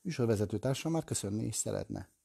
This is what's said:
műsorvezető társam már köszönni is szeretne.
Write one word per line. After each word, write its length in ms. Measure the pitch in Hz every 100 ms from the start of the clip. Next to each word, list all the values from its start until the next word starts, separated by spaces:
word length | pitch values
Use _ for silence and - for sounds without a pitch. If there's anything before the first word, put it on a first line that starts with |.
műsorvezető 580 | 190 156 117 104 104 107
társam 340 | 123 135 156
már 120 | 165
köszönni 400 | - 113 101 107
is 120 | 117 110
szeretne. 520 | 113 98 95 101 95 _